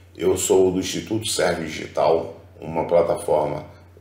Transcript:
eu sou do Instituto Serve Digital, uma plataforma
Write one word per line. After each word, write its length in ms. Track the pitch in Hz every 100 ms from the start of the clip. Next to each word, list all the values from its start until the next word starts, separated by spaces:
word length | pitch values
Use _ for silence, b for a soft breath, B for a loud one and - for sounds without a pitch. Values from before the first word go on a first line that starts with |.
| B -
eu 180 | 92 92
sou 360 | - 95 92
do 80 | 92
Instituto 480 | 87 87 87 85 -
Serve 400 | - 87 85 80
Digital, 720 | 80 - 73 73 82 - - - -
uma 260 | 76 80 76
plataforma 800 | 85 85 80 - 78 76 73 - B B -